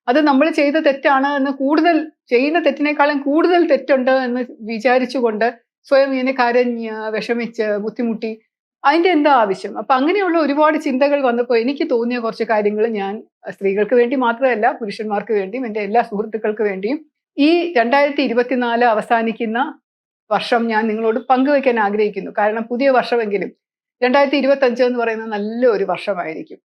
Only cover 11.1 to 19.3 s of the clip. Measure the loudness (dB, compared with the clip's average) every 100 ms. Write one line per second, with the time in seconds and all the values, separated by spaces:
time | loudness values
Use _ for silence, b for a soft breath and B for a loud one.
11.1 | 2 0 0 0 0 0 -2 -2 -2 -2
12.1 | -4 -6 -6 -2 0 0 0 -2 -2 -6
13.1 | -8 -14 _ -18 -6 -2 0 2 2 2
14.1 | 2 0 0 0 2 0 -2 -8 -8 -4
15.1 | -4 -2 -2 -2 -6 -6 -6 -2 0 0
16.1 | -6 -6 -4 -4 -2 -2 -2 -4 -6 -8
17.1 | _ _ 0 2 2 2 0 2 2 2
18.1 | 0 0 0 0 -2 -2 2 2 2 0
19.1 | 0 0